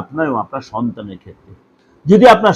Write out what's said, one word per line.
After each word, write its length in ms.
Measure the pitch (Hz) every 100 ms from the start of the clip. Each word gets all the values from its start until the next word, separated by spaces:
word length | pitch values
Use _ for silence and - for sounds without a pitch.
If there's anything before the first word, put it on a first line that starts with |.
আপনার 220 | - 147 156
এবং 100 | 117 95
আপনার 180 | 135 -
সন্তানের 460 | 110 120 101 104 92
ক্ষেত্রে। 280 | 92 - _ - _ _ _ _ 143
যদি 200 | 196 240 202
আপনার 200 | 208